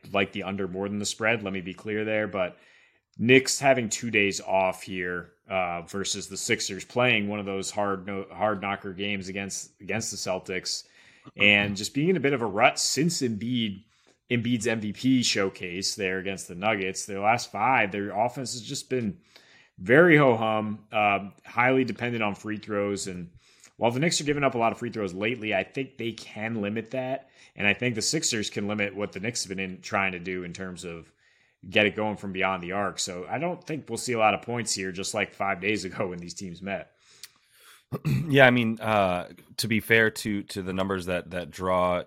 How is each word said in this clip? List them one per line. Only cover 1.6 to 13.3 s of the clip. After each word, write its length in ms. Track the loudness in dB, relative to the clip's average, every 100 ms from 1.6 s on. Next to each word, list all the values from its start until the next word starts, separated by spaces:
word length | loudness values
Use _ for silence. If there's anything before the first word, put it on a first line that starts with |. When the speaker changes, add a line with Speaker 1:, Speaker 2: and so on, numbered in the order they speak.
Speaker 1:
be 140 | -8
clear 300 | -10 -6 -4
there. 240 | -2 -2 -2
But 280 | -2 -4 -4 _ _ _ _ _ -2
Knicks 400 | 6 6 6 0
having 300 | 4 4 2
two 240 | -4 0
days 280 | 2 2 0
off 420 | 0 2 2 0
here, 500 | -8 -6 -6 -6 -10 _ -6
uh, 320 | -2 -2 -4
versus 460 | -8 -6 -4 -6 -8
the 80 | -8
Sixers 480 | -2 -2 -2 -8
playing 420 | -6 0 2 2 0
one 140 | -4
of 60 | -4
those 260 | -6 -6
hard 340 | -2 -2 -2 -6
no-, 200 | -8 -8
hard 300 | -2 0 0
knocker 300 | -2 -4 -6
games 360 | -6 -4 -4 -4
against, 440 | -6 -6 -8 -12 _
against 320 | -6 -4 -4
the 40 | -6
Celtics, 680 | -4 -4 -2 -6 -4 -8 -8 _ -20 _ -16 4
and 400 | 6 6 4 -2
just 160 | -4
being 180 | 0 2
in 60 | 2
a 40 |
bit 140 | 2
of 80 | 0
a 40 | 0
rut 320 | 4 4 4
since 420 | -2 0 0 0
Embiid, 640 | -2